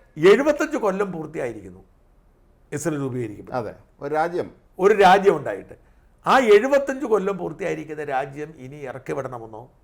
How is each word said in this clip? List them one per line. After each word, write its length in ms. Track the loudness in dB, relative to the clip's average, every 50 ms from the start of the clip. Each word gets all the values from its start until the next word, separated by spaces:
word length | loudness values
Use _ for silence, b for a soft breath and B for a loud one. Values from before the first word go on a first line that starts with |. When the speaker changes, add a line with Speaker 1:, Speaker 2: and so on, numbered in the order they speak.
| _ _ _
Speaker 1:
എഴുപത്തഞ്ച് 600 | 2 6 6 6 6 4 2 2 0 -2 -4 -4
കൊല്ലം 360 | -4 -2 -2 -2 -2 -4 -4 -4
പൂർത്തിയായിരിക്കുന്നു 720 | -10 -12 -10 -8 -8 -6 -6 -8 -10 -14 -18 -20 -20 -20 _ _ _ _ _ _ _ _ _ _ _ _ _ _ _ _ _ -12
ഇസ്രായേൽ 280 | -6 -6 -4 -4 -4
രൂപീകരിക്കപ്പെട്ടു. 580 | -6 -6 -6 -6 -8 -8 -10 -14 -16 -8 -8 -6
Speaker 2:
അതെ, 160 | -6 -8 -12 -14 _ _ _ _
ഒരു 140 | -10 -4 -2
രാജ്യം. 360 | -2 -2 -2 -2 -6 -6 -6 -10 _ _ _ _ 0
Speaker 1:
ഒരു 160 | 2 4 6
രാജ്യം 420 | 6 8 8 8 8 6 4 2
ഉണ്ടായിട്ട് 540 | 2 -2 -6 -8 -10 -12 -16 -20 -20 _ _ _ _ _ _ _ _ _
ആ 120 | 2 2 4
എഴുപത്തഞ്ച് 680 | 6 8 6 6 6 4 2 2 2 0 -4 -6 -2
കൊല്ലം 320 | 0 0 0 0 -2 -4 -6
പൂർത്തിയായിരിക്കുന്ന 680 | -8 -10 -8 -8 -6 -6 -6 -6 -8 -12 -10 -10 -8
രാജ്യം 500 | -4 -4 -4 -4 -4 -8 -12 -12 -14 -14
ഇനി 200 | -16 -18 -16 -16
ഇറക്കി 360 | -14 -14 -12 -12 -12 -10 -8 -8
വിടണമെന്നോ 580 | -6 -6 -8 -10 -12 -16 -16 -16 -18 -18 -20 _ _